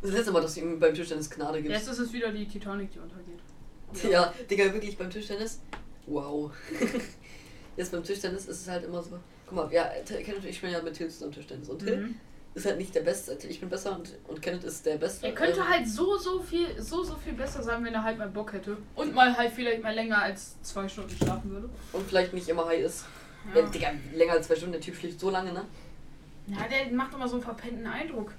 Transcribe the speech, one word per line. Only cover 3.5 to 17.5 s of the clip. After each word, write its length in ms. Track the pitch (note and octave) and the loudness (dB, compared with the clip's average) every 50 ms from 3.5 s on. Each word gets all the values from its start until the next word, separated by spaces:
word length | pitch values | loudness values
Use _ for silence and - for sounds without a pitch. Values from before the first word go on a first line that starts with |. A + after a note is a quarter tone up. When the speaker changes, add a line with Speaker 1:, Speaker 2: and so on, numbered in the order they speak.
| - - - - - - - - - - - A3 F#3 | -16 -16 -16 -16 -14 -14 -12 -10 -8 -2 4 6 8
Speaker 1:
Ja, 200 | F3 F3 E3+ - - B3 - | 8 8 6 2 -4 -2 0
Digga, 140 | G3 G3 G3+ G3 F#3+ | 4 6 6 6 6
wirklich 240 | G#3+ G3+ G#3 G#3 - | 2 -2 -4 -4 -4
beim 100 | F#3 F#3 | -6 -6
Tischtennis? 500 | F3+ G#3+ G#3+ - G#3 G3+ A3 A3+ - - - - - - - - - - - | -4 -6 -6 -4 -4 -2 -2 -4 -4 -6 -8 -10 -10 -10 -10 -12 -14 -14 -8
Wow. 440 | - - - - C#3+ D3 D3 D3+ D3 - - - - D#4+ D#4 B3+ A3+ - A#3+ A3 - - | -4 -2 -2 -2 -2 -2 -2 -2 -4 -6 -10 -10 -8 -2 0 0 2 2 0 -4 -4 -12
<laughs> 640 | - - - - - - - - - - - - | -16 -18 -18 -18 -16 -16 -16 -16 -16 -16 -14 -6
Jetzt 160 | - F3+ F3+ - | -6 -6 -4 -4
beim 100 | F3 E3+ | -6 -2
Tischtennis 420 | - G3+ G3+ - F#3 F3+ F#3+ - | -2 -4 -2 -2 -4 -4 -4 -6
ist 140 | - - - - | -8 -10 -10 -6
es 60 | F3+ | -4
halt 160 | F3+ F3 E3+ | -4 -4 -4
immer 180 | D#3+ F3 F3 E3 | -4 -6 -6 -6
so. 160 | E3+ F3 F3+ F3+ - - - - | -8 -10 -12 -14 -16 -20 -20 -16
Guck 80 | - F#3 | -6 -2
mal, 160 | F#3 D#3 - D#3 | -2 0 4 6
ja, 120 | E3+ E3 - - - - | 6 6 6 0 -4 -6
T-, 180 | - G#3 - - | -4 -6 -6 -4
Kenneth 200 | G#3 G#3 G3 G3 | -4 -6 -6 -6
und 60 | E3+ | -6
ich 80 | - | -8
spielen 160 | - - F3+ F3 | -6 -4 -2 -2
ja 100 | E3+ D#3+ | 0 -2
mit 120 | E3 D3+ | -2 -4
Till 140 | - E3+ D#3+ | -4 -6 -6
zusammen 240 | - - D#3+ D3 C#3+ | -6 -6 -8 -8 -8
Tischtennis. 360 | D#3 D3 - - - D3+ - | -10 -12 -12 -12 -12 -8 -8
Und 100 | - - | -8 -4
Till 180 | G3+ G3 - - | 0 0 0 0
Speaker 2:
Mhm. 160 | G3+ A#3 A#3 - - - - - - - - | 0 -4 -6 -10 -12 -16 -18 -18 -16 -12 -10
Speaker 1:
ist 120 | - - | -2 0
halt 120 | G3+ - E3 | 0 0 0
nicht 160 | F#3 - - | -2 0 0
der 60 | E3 D3+ | 2 4
Beste. 340 | E3 - - - - - - - - | 4 0 0 -2 -6 -8 -8 -6 -8
Ich 120 | E3 - | -8 -8
bin 80 | - F3+ | -6 -4
besser 280 | F#3 G3 - G3+ F#3+ | -4 -4 -2 -2 -4
und, 160 | E3+ E3 - - - - - | -4 -6 -10 -12 -14 -10 -10
und 120 | D#3 D#3 - | -10 -4 -4
Kenneth 220 | F3+ F3 F3 - | -4 -4 -2 -4
ist 200 | - - - - | -6 -8 -2 0
der 100 | D#3+ D3+ | 0 2
Beste. 300 | D3+ D#3+ F3+ - - - | 2 0 0 -2 -2 -4
Speaker 2:
Er 80 | A3 G#3+ | -4 0
könnte 260 | - D#4+ F4 - G4 | 4 4 4 6 4
Speaker 1:
Ähm, 80 | F4+ E4+ | 6 6
Speaker 2:
halt 200 | F4 E4+ B3 A3+ | 6 4 4 2
so, 280 | G#3 A3 E4+ F#4+ G4+ | 2 2 4 4 4
so 240 | F#4+ - F4+ F#4+ F#4 | 2 2 0 0 0
viel, 400 | - - - E4+ F4 E4+ - - | -2 0 2 2 2 2 0 -6
so, 220 | G#3 - - F4 F4+ | -6 -2 -2 -2 0
so 100 | D#4+ D#4+ | -2 -4
viel 160 | D4+ - D#4+ A#3+ | -6 -6 -6 -4
besser 280 | - C4 C#4 | -2 -2 -4